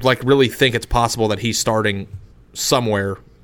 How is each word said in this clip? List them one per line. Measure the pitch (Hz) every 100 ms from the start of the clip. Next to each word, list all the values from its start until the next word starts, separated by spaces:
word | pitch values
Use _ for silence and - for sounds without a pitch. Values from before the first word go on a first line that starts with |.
like, | 127 123
really | 127 139 123
think | - 131
it's | 113 -
possible | 127 117 - 110
that | 101
he's | 113 107
starting | - 110 107 98 95 - - - -
somewhere | - - 139 117 104 98 95 - -